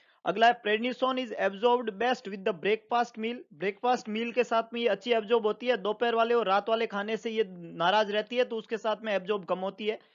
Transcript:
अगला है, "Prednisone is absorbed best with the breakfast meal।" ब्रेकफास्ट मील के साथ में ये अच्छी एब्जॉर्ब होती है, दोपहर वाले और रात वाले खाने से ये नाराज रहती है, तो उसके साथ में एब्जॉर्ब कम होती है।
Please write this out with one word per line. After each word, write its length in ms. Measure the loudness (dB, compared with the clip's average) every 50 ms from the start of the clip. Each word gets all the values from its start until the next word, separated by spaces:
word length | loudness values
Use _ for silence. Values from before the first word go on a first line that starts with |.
| _ _ _ _ -6
अगला 200 | -4 2 6 6
है, 160 | 6 6 4
"Prednisone 640 | 0 0 0 0 0 -2 -2 0 0 0 0 -2 -4
is 60 | -6 -4 -2 -2 -2
absorbed 400 | 0 2 2 4 4 4 0 -4
best 320 | -4 -2 0 0 0 0
with 160 | -4 -10 -10 -2
the 140 | -2 -2
breakfast 680 | -2 0 0 0 0 0 _ -2 0 0 0 -2 -4 -6
meal।" 180 | -6 -6 -6 -6 -12 _ -12
ब्रेकफास्ट 540 | -6 -6 -6 -4 -2 0 0 0 0 0 -6
मील 240 | -4 -4 -4 -2
के 120 | 0 0 0
साथ 180 | 2 2 0 0 -2
में 80 | -4 -2
ये 80 | 0 0
अच्छी 240 | 0 0 0 0
एब्जॉर्ब 340 | 0 0 2 2 2 2 2
होती 200 | 2 -2 0 0
है, 100 | 0 0
दोपहर 380 | 0 0 -4 -2 0 0 0 2
वाले 200 | 2 2 4 2
और 120 | 2 2
रात 220 | 4 2 2 2 2
वाले 180 | 0 0 0
खाने 300 | -2 -4 -6 -4 -4 -6
से 140 | -4 -4 -4
ये 140 | -2 -2 -2 -2
नाराज 640 | -4 -14 -14 -12 -4 0 2 4 4 4 2 2
रहती 260 | 0 -2 -2 -2 0
है, 80 | 0 0
तो 120 | 0 -2
उसके 220 | -8 -6 -6 -8 -4
साथ 180 | -2 -2 -2 -2
में 100 | -2 -2
एब्जॉर्ब 320 | -2 -2 0 -2 -4 -4 0
कम 140 | -2 -4 -2
होती 280 | -2 -6 -6 -4 -4
है। 120 | -4 -4 -4 _ _ _